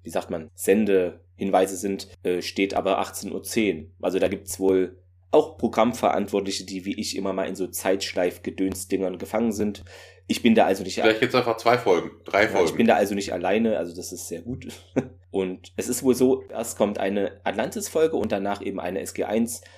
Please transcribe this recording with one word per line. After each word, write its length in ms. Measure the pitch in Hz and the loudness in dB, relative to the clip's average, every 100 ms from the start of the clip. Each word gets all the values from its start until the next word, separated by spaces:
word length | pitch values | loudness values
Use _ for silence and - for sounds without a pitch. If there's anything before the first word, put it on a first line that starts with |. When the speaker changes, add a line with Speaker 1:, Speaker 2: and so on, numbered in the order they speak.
Speaker 1:
wie 60 | 90 | -8
sagt 200 | 90 - | -6 -4
man, 200 | 87 80 | -6 -8
Sendehinweise 1200 | - - 101 107 95 90 - _ - 98 95 95 95 | -4 2 4 4 2 2 -4 _ -8 0 2 2 0
sind, 300 | 98 98 - - | -4 -4 -8 -8
äh, 200 | - 90 | -4 -2
steht 320 | 87 - 98 | -4 -2 0
aber 240 | - 92 - | 0 0 0
achtzehn 340 | 95 - 101 | -2 -8 -10
Uhr 100 | 95 | -10
zehn. 500 | - - 107 80 - - | -4 0 0 0 -6 -6
Also 200 | 95 92 | -2 0
da 80 | - | 0
gibt's 320 | 95 - - | 0 -8 -2
wohl 380 | 95 95 90 - _ _ _ | 2 4 2 -4 _ _ _
auch 240 | - - - | 2 2 0
Programmverantwortliche, 1080 | 117 - 113 120 101 82 101 101 95 95 | -2 2 2 2 0 0 0 -2 -2 -4
die 200 | 92 95 | -8 -8
wie 160 | 90 95 | -8 -6
ich 160 | 107 - | -6 -4
immer 160 | 98 | -4
mal 120 | 95 92 | -4 -4
in 80 | 92 | -4
so 100 | 90 | -8
Zeitschleif-Gedöns-Dingern 1500 | - 98 98 - - 90 90 - 90 95 95 - 98 92 90 | -4 -2 0 -2 -2 -2 -2 -8 -4 -4 -4 -4 -2 -2 -6
gefangen 340 | 95 110 117 | -4 -2 0
sind. 300 | 104 104 101 - - - - - | 0 -4 -4 -12 -20 -20 -12 -6
Ich 140 | - | 2
bin 120 | 120 | 4
da 120 | 110 87 | 6 6
also 160 | 98 | 2
nicht 120 | 92 | -2
Speaker 2:
Vielleicht 260 | - 107 110 | 0 2 4
gibt's 140 | 135 | 2
einfach 220 | 127 120 113 | 2 0 0
zwei 220 | - 123 | 4 4
Folgen, 320 | 110 85 85 - | 4 2 2 -8
drei 200 | - 95 | 0 4
Speaker 1:
Ja, 0 | 107 | 4
ich 40 | |
Speaker 2:
Folgen. 240 | 98 85 - | 4 2 4
Speaker 1:
bin 100 | 113 | 4
da 80 | |
also 200 | 95 101 | 6 4
nicht 180 | 101 95 | 0 -2
alleine, 440 | 90 92 104 113 98 | -2 0 2 2 0
also 180 | 87 | -2
das 180 | 87 87 | -8 -10
ist 160 | 87 - | -10 -10
sehr 120 | 85 | -10
gut. 260 | 90 127 - - - | -8 -10 -10 -16 -8
<laughs> 360 | - - - _ | -4 -4 -8 _
Und 420 | 98 92 92 - - | -4 -4 -6 -10 -8
es 120 | 110 | -6
ist 140 | 123 | 0
wohl 120 | 135 | 2
so, 300 | 123 131 131 - | 4 4 2 -2
erst 260 | 110 113 - | -8 -8 0
kommt 220 | 104 104 | 0 0
eine 420 | 98 101 98 - | -2 -2 -2 -4
Atlantis-Folge 720 | - 98 135 214 202 160 160 160 | -4 -2 -4 -6 -4 0 2 2
und 160 | - | -2
danach 280 | 104 196 101 | -2 -2 -4
eben 200 | - 95 | -6 -6
eine 200 | 90 92 | -6 -6
S 140 | - | -6
G 100 | - | -6
eins 380 | - 110 117 - - | -2 0 -2 -4 -16